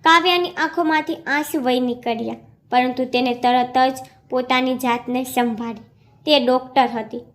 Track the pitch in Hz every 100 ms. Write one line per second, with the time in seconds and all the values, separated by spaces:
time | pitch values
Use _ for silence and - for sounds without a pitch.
0 | 320 330 359 349 349 - 311 330 320 311
1 | 302 320 - 285 294 320 254 254 247 240
2 | 240 226 226 233 - _ _ 247 254 254
3 | 254 247 254 240 247 247 247 254 262 262
4 | - _ _ 254 254 254 262 254 254 240
5 | 240 247 262 - 240 220 233 220 - _
6 | _ _ - 294 247 254 254 - 240 233
7 | 214 240 -